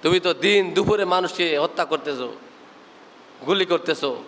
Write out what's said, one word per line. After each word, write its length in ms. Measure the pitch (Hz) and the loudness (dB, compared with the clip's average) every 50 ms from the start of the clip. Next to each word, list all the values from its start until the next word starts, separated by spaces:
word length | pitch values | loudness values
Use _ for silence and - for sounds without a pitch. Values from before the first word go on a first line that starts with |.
তুমি 180 | - 156 175 185 | 2 2 2 2
তো 140 | 175 180 165 | 2 2 0
দিন 400 | - - 196 208 202 190 180 160 | 2 2 2 4 4 2 2 0
দুপুরে 320 | 170 196 - 208 208 202 | 0 2 2 2 2 2
মানুষকে 540 | 180 180 185 185 170 - - 175 170 156 143 | 2 2 0 0 -2 -2 -2 -2 0 2 0
হত্যা 260 | 147 165 - - 170 | 0 0 0 -2 -2
করতেছো, 480 | 143 156 151 - 151 143 127 127 120 113 - - - - - - - - - - - - - - - - - - - - - - | -2 -2 -4 -2 -4 -6 -6 -6 -8 -10 -14 -18 -20 -20 -20 -20 -20 -20 -20 -20 -20 -20 -20 -20 -20 -20 -20 -20 -20 -20 -16 -2
গুলি 200 | 127 185 196 185 | -2 0 0 2
করতেছো। 580 | 185 175 165 - - 156 - - 143 123 113 - | 0 0 -2 0 -2 -4 -2 -2 -4 -4 -6 -10